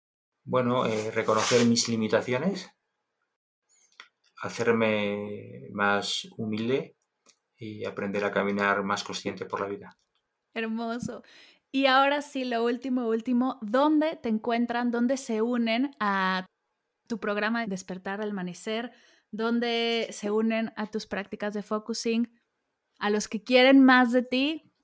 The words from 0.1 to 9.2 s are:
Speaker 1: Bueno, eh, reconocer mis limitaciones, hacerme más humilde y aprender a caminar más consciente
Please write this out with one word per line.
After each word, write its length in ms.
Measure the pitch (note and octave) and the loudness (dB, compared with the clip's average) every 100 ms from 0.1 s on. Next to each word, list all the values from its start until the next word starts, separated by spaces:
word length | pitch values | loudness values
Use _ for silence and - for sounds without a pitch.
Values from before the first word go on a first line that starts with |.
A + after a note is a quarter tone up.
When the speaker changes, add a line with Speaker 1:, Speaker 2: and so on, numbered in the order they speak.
| _ _ _ - | _ _ _ -2
Speaker 1:
Bueno, 400 | B2+ A#2+ B2+ A#2+ | 0 2 2 0
eh, 260 | A2 G#2+ | -2 -2
reconocer 540 | A2+ A2 A2 G#2+ B2 A#2 | -2 2 2 4 4 6
mis 240 | A#2 - | 4 0
limitaciones, 840 | A2+ A2 A2 A#2 B2+ F3 F#3 - _ _ _ _ _ _ _ _ _ _ _ _ - - _ _ - | -2 2 0 2 -2 -2 -4 -8 _ _ _ _ _ _ _ _ _ _ _ _ -20 -20 _ _ -12
hacerme 1300 | G2+ F#2+ A#2 A2+ A2 G#2+ G#2 G#2 G#2 G#2 G#2+ - - | -8 -4 0 2 2 0 -2 -4 -8 -12 -14 -18 -10
más 560 | G2+ G2+ G2+ G2 - - - | -2 0 0 -2 -6 -8 -8
humilde 580 | A2 G#2+ A#2 C#3 - _ _ _ _ _ _ - | -6 -4 -2 -2 -4 _ _ _ _ _ _ -18
y 260 | A2 G#2+ | -14 -10
aprender 400 | G2+ G2 G2+ G2+ | -10 -6 -6 -2
a 80 | G2+ | -2
caminar 500 | G2+ G2+ G2+ G2+ G2+ | 0 0 0 0 0
más 200 | G2 G2+ | -2 -4
consciente 400 | - F#2+ | -4 -8